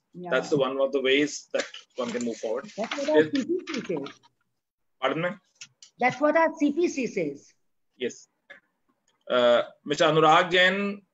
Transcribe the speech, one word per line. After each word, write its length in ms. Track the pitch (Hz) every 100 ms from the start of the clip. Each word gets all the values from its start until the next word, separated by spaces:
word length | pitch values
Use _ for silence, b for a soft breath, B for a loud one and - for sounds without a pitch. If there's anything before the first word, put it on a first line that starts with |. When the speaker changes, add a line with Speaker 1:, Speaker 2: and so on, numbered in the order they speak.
| _
Speaker 1:
Yeah. 160 | 175 175
Speaker 2:
That's 200 | 131 -
the 60 | 151
one 240 | 131 135
of 120 | 135
the 80 | 139
ways 480 | 127 139 147 - -
that 140 | 127 - - - -
one 140 | 120
can 140 | 240
move 120 | 117 -
forward. 340 | 113 120 208 -
Speaker 1:
That's 200 | 226 294
what 100 | 277
our 140 | 302
Speaker 2:
Yes. 100 | -
Speaker 1:
C 100 | 277
P 300 | 254 359 -
C 60 | 277 -
says. 200 | 160 139 - _ _ _ _ _ _ _ _
Speaker 2:
Pardon 220 | 131 147
me? 80 | 175 202 _ _ - _ - _
Speaker 1:
That's 220 | 247 262
what 160 | 294 311
our 140 | 320 311
C 140 | 285
P 160 | 285 349
C 180 | - 233
says. 460 | - 156 139 _ _ _ _ _ _
Speaker 2:
Yes. 320 | 123 - - _ _ - _ _ _ _ _ _ - 127
Uh, 260 | 120 120 - -
Mister 200 | - 147
Anurag 460 | 165 156 156 165 180
Jain, 500 | 180 185 196 202 202 _